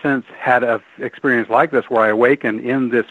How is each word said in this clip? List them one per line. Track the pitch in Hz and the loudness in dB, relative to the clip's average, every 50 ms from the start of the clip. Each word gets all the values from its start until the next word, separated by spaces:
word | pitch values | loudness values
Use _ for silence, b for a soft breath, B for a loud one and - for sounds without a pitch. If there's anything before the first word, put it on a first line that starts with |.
| - | -2
since | 147 139 131 120 - - - | -2 -2 -2 -4 -8 -14 -8
had | - 131 127 123 120 | -2 0 0 2 2
an | 120 113 110 - _ _ - | 0 -2 -4 -6 _ _ -12
experience | 123 127 - - - 139 127 117 110 101 | -12 -12 -10 -4 -2 0 0 0 0 0
like | 110 123 151 160 | 2 2 2 2
this | 139 127 107 - | 0 -2 -2 0
where | 127 113 110 | 0 2 2
I | 110 | 2
awaken | 107 107 120 123 143 143 - 117 107 113 | 2 2 4 4 2 2 0 -4 -4 -4
in | 120 120 127 135 131 120 | -4 -4 -2 -2 -2 0
this | 117 120 107 - | 0 -2 -2 -2